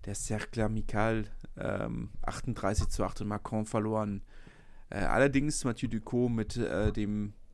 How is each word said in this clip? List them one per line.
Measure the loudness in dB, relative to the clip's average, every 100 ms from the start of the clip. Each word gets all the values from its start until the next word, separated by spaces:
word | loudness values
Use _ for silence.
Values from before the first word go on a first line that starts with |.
| -6
Der | -6
Cercle | -2 -2 -2 0
Amical, | 2 2 0 2 4 2 0 -8 -10 -6
ähm, | -2 -2 -2 -4 -4 -2
achtunddreißig | -2 -2 -4 0 2 2 2
zu | 2
acht | -2 -2
in | -4
Mâcon | -4 -2 -2 0
verloren. | 0 2 0 0 -4 -6 -16 -18 -20 -20 -18 -8
Äh, | 0
allerdings | 2 6 6 6 2 0 0
Mathieu | 0 -2
Ducot | -2 0 2 2
mit, | 2 0 -2
äh, | 0 2 2
dem | 2 0 0 -4 -8 -18